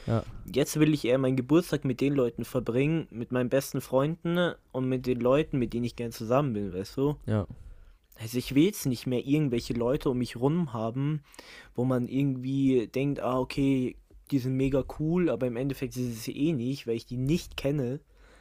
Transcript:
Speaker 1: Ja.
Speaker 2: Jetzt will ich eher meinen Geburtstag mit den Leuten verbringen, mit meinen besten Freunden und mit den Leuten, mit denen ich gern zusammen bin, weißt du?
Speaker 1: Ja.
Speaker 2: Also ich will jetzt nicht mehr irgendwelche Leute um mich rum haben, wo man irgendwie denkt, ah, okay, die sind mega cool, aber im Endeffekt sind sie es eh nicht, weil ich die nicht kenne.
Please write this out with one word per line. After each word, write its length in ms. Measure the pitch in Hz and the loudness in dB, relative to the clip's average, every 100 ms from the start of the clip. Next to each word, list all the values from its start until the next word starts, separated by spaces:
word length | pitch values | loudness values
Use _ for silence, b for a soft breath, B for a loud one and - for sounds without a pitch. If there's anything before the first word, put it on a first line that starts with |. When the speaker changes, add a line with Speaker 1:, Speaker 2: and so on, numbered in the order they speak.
| B | B
Speaker 1:
Ja. 160 | 113 - - | 0 -2 -10
Speaker 2:
Jetzt 340 | - - 147 151 | -4 0 0 4
will 140 | 156 | 4
ich 120 | 151 113 | 4 2
eher 100 | 131 | 2
meinen 180 | 131 131 | 4 2
Geburtstag 480 | 131 160 175 147 139 | 4 2 4 -2 -2
mit 140 | 123 | 0
den 120 | 135 | 2
Leuten 300 | 143 120 - | 4 2 0
verbringen, 640 | 117 131 110 117 143 165 - | -4 -2 0 2 2 2 -2
mit 220 | 110 120 | -8 -2
meinen 160 | 127 123 | 0 2
besten 320 | 135 135 139 | 0 0 -6
Freunden 760 | - 131 143 165 170 175 175 - _ | 0 2 2 -2 -2 0 0 -2 _
und 160 | 127 131 | -4 -2
mit 180 | 127 127 | -2 -2
den 140 | 120 | 0
Leuten, 380 | 120 139 160 139 | 4 4 2 0
mit 140 | 120 | -2
denen 120 | 117 | -2
ich 120 | 120 - | -4 -4
gern 160 | 120 | -8
zusammen 400 | 117 113 123 147 | -6 0 2 2
bin, 200 | 104 101 | -2 -4
weißt 240 | 87 95 - | -6 -6 -2
du? 180 | 139 143 - | -2 -2 0
Speaker 1:
Ja. 200 | 107 95 - b b b b _ - | 0 0 -8 b b b b _ -14
Speaker 2:
Also 180 | 110 120 | -6 -4
ich 160 | - | 0
will 100 | 135 | 4
jetzt 220 | 175 208 143 | 4 2 -4
nicht 200 | 120 - | -2 -2
mehr 200 | 123 - | -2 2
irgendwelche 460 | 147 147 120 - | 2 2 0 -2
Leute 380 | 120 117 151 151 | -2 0 0 0
um 80 | 123 | 0
mich 180 | 120 120 | -2 0
rum 360 | 131 165 160 | 0 2 -2
haben, 500 | 113 113 123 139 151 B B B B B | -2 -4 -2 -2 -2 B B B B B
wo 100 | - | -2
man 220 | 127 127 123 | 2 2 0
irgendwie 800 | 131 143 127 127 135 135 127 107 | 0 0 0 -2 2 4 4 2
denkt, 320 | 127 139 135 | 0 -2 -2
ah, 200 | 117 127 | 0 0
okay, 560 | 127 - 139 135 127 - - - - | -2 0 2 2 0 -6 -18 -20 -2
die 80 | 139 | -2
sind 180 | 123 131 | 0 0
mega 280 | 135 135 127 - | 2 0 -2 -4
cool, 320 | 156 175 170 | 0 2 2
aber 160 | 117 127 | 0 -2
im 100 | 117 | -2
Endeffekt 380 | 139 131 131 | -4 -4 -6
sind 180 | 117 123 | -4 -4
sie 180 | 110 117 | -6 -8
es 40 | - | -2
eh 160 | 147 | 0
nicht, 340 | 151 120 139 - | 0 -2 -4 -4
weil 80 | 117 | -4
ich 100 | - | -4
die 100 | 123 | -4
nicht 400 | 131 170 - - | 0 0 -2 -4
kenne. 440 | 139 147 120 143 _ b b b | -2 0 -2 -4 _ b b b